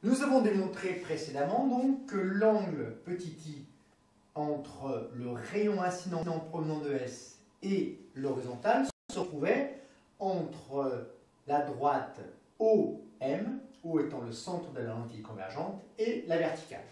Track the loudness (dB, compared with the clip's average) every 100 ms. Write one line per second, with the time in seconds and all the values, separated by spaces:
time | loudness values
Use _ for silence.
0 | 4 4 6 6 6 4 0 -2 -4 -4
1 | -2 -4 -4 -2 0 2 2 4 4 2
2 | 0 -2 0 4 6 6 2 -4 -6 -8
3 | -8 -6 -6 -10 -12 -12 -14 -20 _ _
4 | _ _ _ -6 -2 -2 -6 -10 -4 -4
5 | -4 -8 -6 -6 -4 0 2 2 0 -2
6 | -4 -4 -2 -2 -4 -4 -2 -2 0 -2
7 | -2 -8 -16 -20 -20 _ 0 2 0 -4
8 | -14 -6 -2 -2 -4 -2 4 4 4 -2
9 | _ -4 -4 0 4 4 2 -4 -16 -20
10 | _ _ -2 0 -2 -8 -6 -2 0 -2
11 | -6 -16 _ _ 0 2 2 2 2 2
12 | 0 -10 -16 -16 _ _ 6 8 6 0
13 | -12 -4 -2 0 -2 -6 -8 -14 0 2
14 | 2 -2 -8 -8 -6 -6 -6 -6 -6 -6
15 | -8 -10 -12 -10 -8 -6 -6 -8 -14 -2
16 | 0 0 0 2 2 -2 -8 -14 -14